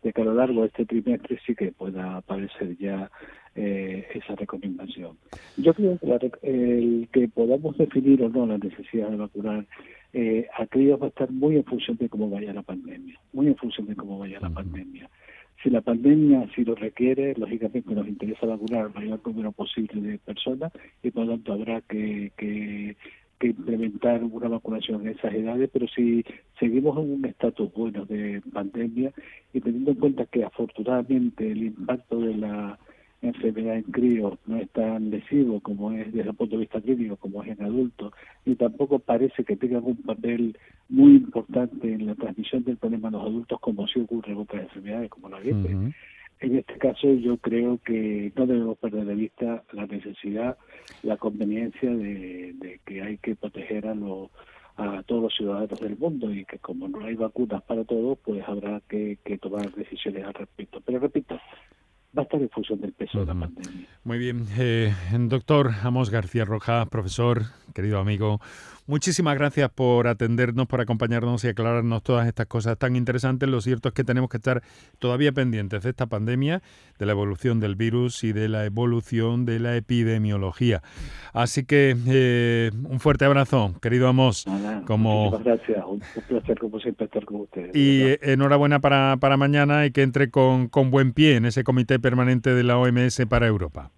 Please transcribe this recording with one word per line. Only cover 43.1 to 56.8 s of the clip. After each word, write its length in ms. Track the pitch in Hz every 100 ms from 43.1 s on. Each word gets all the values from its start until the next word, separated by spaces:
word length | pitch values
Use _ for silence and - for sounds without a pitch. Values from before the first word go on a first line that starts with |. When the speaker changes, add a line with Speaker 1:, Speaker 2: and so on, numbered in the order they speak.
Speaker 1:
los 80 | 107
adultos, 360 | 104 113 117 113
como 280 | - 104 104
sí 120 | 127
ocurre 320 | 113 117 107
en 80 | 101
otras 240 | 104 101
enfermedades, 440 | 92 - 98 110 113
como 220 | - 98
la 100 | 95
gripe. 340 | 107 110 92
Speaker 2:
Ujú. 160 | 95 107 156 - - - _
Speaker 1:
En 160 | 131 127
este 180 | - 120
caso 380 | 135 - 143
yo 240 | 135 120 120
creo 420 | - 117 120 120
que 480 | - 113 107 104 104 117
no 100 | 127
debemos 300 | 123 113 110
perder 300 | 117 107 104
de 80 |
vista 500 | 101 107 _ 120 117 _
la 140 | 101 101
necesidad, 720 | 101 101 98 101 104 120 127 _ - - -
la 140 | - 107
conveniencia 800 | 113 104 104 107 117 - 127
de, 580 | 117 104 98 92 90 90 87
de 220 | 92 92
que 160 | - -
hay 160 | 98 107
que 200 | - 107
proteger 500 | 104 101 95 107 107
a, 80 |
los, 340 | 107 101 95 95 _ - - _ -
a 260 | 104 101
todos 180 | - 120
los 120 | 113
ciudadanos 460 | - 104 101 107 101
del 160 | 110 104
mundo 340 | 156 147 113
y 140 | 101
que 140 | 98 -
como 300 | - -